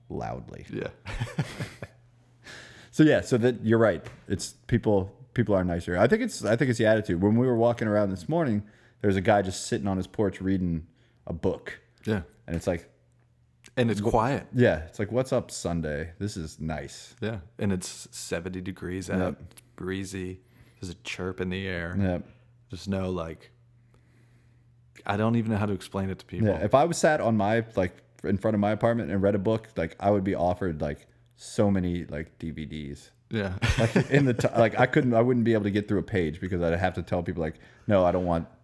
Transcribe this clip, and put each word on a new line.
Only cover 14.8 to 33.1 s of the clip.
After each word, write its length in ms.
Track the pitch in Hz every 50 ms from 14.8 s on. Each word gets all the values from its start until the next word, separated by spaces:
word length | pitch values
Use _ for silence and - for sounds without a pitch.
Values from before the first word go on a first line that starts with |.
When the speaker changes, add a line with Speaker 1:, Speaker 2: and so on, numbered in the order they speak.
| 78
Speaker 1:
It's 120 | - - -
like, 140 | 107 98
"What's 220 | 110 123 131 - 131
up, 180 | 123 - -
Sunday? 600 | - - - 90 85 85 80 76 76 73 82 85 87 -
This 180 | 98 107 - 98
is 200 | 80 78 - -
nice." 540 | 76 80 78 73 69 - - - - - - -
Speaker 2:
Yeah. 200 | 107 107 117 95 - - _ -
And 140 | 107 101 98
it's 340 | 90 - - - - - -
seventy 500 | - - - - - 87 85 92 92 90
degrees 480 | 90 98 92 - - 85 90 95 92 95
out. 100 | 98 92
Speaker 1:
Yep. 220 | 92 87 73 - - -
Speaker 2:
It's 100 | - - - _ -
breezy. 640 | - 90 90 95 98 98 90 92 95 90 92 92 - _ _ _ - - _ _ -
There's 100 | - 90 85
a 20 | - -
chirp 380 | - - - 90 95 92 -
in 80 | 92 92
the 180 | 92 95 98 95
air. 300 | 92 85 85 82 90 98
Speaker 1:
Yep. 240 | 98 92 90 85 - - - _ _ _ _ _ _ -
Speaker 2:
There's 160 | - 87 - 101
no, 220 | 98 95 95 92
like, 420 | 92 87 82 82 80 - - - _ _ _ _ _ _ _ _ _ - _ _ _ _ _ _ _ _ _ _ _ _ _ _ _ _ _ _ _ - -
I 120 | - 101 101
don't 180 | 110 113 117
even 160 | 117 110 113
know 60 | 113 101
how 80 | 107
to 80 | 104 101
explain 360 | 92 - - - 98 98 95
it 100 | 92 -
to 60 | -
people. 220 | - - 87 110 104
Speaker 1:
Yeah. 160 | 92 80 90
If 100 | 107 -
I 120 | 135 151
was 120 | 170 165 -
sat 220 | - 165 156 156
on 160 | - 117 113
my, 300 | 107 98 104 110 117 113 113 -
like, 260 | 101 92 87 - - _ _ _ _ -
in 140 | - 104 95
front 180 | - 113 107
of 60 | 101
my 100 | 101 104
apartment 400 | 107 104 - 117 117 117 101 71
and 100 | 95 98
read 140 | 95 98 104
a 40 | 101
book, 280 | 92 110 110 110 - - -
like, 220 | - 82 82 - -
I 100 | - 101
would 120 | 104 101 92
be 100 | 98 92
offered, 440 | 60 82 90 90 - 98 92 80 76
like, 260 | 82 73 73 - - _ _ _ _ _ _ -
so 320 | - - - - 107 101
many, 360 | 98 95 90 90 87 87 -
like, 340 | - - 76 82 - _ -
D 120 | 82 80
V 140 | 73 - 78
Ds. 460 | 67 76 78 73 69 71 - - -